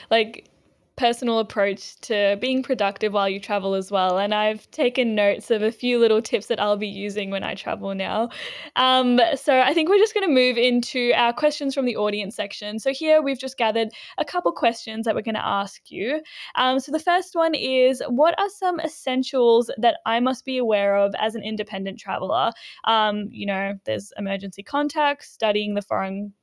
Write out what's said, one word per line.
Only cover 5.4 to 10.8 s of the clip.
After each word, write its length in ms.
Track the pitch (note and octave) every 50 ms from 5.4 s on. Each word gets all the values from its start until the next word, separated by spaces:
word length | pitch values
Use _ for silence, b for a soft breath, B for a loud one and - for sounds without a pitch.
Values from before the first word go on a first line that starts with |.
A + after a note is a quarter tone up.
| - -
of 100 | A#3 G#3
a 100 | G#3+ A3
few 280 | A3+ - B3 B3 A#3+ A#3+
little 240 | A#3 A3 G#3+ A3 A#3
tips 240 | - B3+ G3+ -
that 120 | - A#3 -
I'll 160 | G#3 G#3 G#3
be 120 | G3 G#3+
using 420 | G3+ G3+ G3 G3+ G#3 G3 G#3 G3 G3
when 140 | G3 F#3+ G3
I 100 | - -
travel 400 | - - - - G3+ G3 G3 G3
now. 360 | F#3+ F#3+ F#3+ F#3 G#3+ A#3 A#3+ B B B B B B B C#4+ B
Um, 440 | - B3+ C4 C4 C4 B3+ B3 B3 B3 A#3 - -
so 240 | - - D4 C4 B3+
I 160 | B3+ C4+ E4+
think 140 | E4 D#4 E4+
we're 100 | G4+ G4
just 160 | G#4+ G#4 -
gonna 120 | G#4 G4
move 300 | F4+ C4+ B3+ B3+ B3+ A3+
into 540 | A#3 A#3+ B3+ A#3+ B3